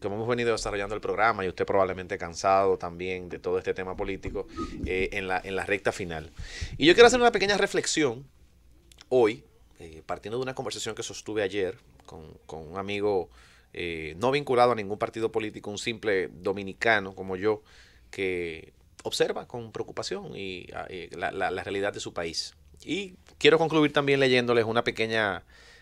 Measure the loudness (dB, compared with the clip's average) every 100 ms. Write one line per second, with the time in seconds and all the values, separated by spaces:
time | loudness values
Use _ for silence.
0 | -6 -2 0 0 2 0 -2 -4 -4 -4
1 | -2 2 2 2 -2 -2 0 4 2 0
2 | -6 -6 -6 -2 4 4 4 2 -2 -6
3 | -6 -6 -8 -8 -2 -2 -2 -4 -6 -6
4 | -6 -6 -6 -8 -8 -8 -10 -8 -4 -2
5 | -2 -2 -4 -4 -4 -6 -2 -2 -2 -4
6 | -6 -8 -10 -14 -14 -10 -10 2 6 10
7 | 10 10 4 4 0 2 0 0 -2 2
8 | 0 0 -10 _ -20 _ _ -20 _ -20
9 | 0 4 6 4 -8 _ _ _ -18 -18
10 | -10 -8 -6 -6 -6 -6 -8 -6 -8 -8
11 | -8 -10 -6 -2 0 0 -2 -4 -16 -20
12 | -20 -18 -18 -20 -14 -14 -10 -10 -6 -2
13 | 0 0 -2 -10 -20 -20 _ -10 -8 -6
14 | -8 -2 0 0 2 4 4 4 -2 -4
15 | -6 -2 -2 -2 -4 -8 -10 -8 -8 -4
16 | 0 0 0 -4 -4 -4 -6 -2 2 2
17 | 0 -8 -8 -2 0 0 -4 -20 -20 _
18 | -16 -6 -4 -2 -4 -8 -16 _ _ -14
19 | -8 -2 0 -2 -8 -12 -12 -10 -8 -8
20 | -8 -8 -8 -10 -10 -10 -12 -12 -12 -12
21 | -12 -6 -6 -2 -4 -4 -4 -4 -4 -4
22 | -8 -6 -6 -6 -8 -14 -20 -20 -6 -6
23 | -6 -14 -20 4 8 8 6 4 4 4
24 | 4 4 6 4 4 4 4 2 0 -2
25 | 0 2 0 -2 -8 -20 -20 -20